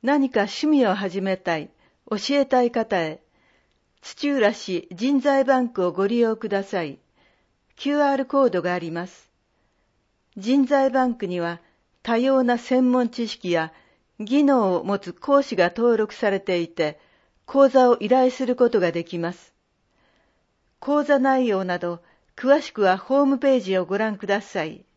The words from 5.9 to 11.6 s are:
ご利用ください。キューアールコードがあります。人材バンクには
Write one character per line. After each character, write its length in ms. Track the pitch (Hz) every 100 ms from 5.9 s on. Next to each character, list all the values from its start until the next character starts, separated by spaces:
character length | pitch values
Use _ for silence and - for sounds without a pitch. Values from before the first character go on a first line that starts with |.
ご 160 | 180 202
利 120 | 240
用 180 | 233 220
く 120 | 226
だ 140 | 202
さ 200 | 196 196
い。 160 | 156 143 _ _ _ _ _ _ _ _
キ 160 | 269
ュ 80 | 294
ー 120 | 285
ア 20 |
ー 40 | 269
ル 80 | 262
コ 200 | 277 262
ー 40 |
ド 120 | 185
が 120 | 170
あ 60 | 175
り 120 | 170
ま 160 | 165 185
す。 220 | - _ _ _ _ _ _ _ _ _ _ _ -
人 280 | 196 277 262
材 240 | 285 269
バ 160 | 254 254
ン 100 | 240
ク 100 | 196
に 140 | 180
は 200 | 170 170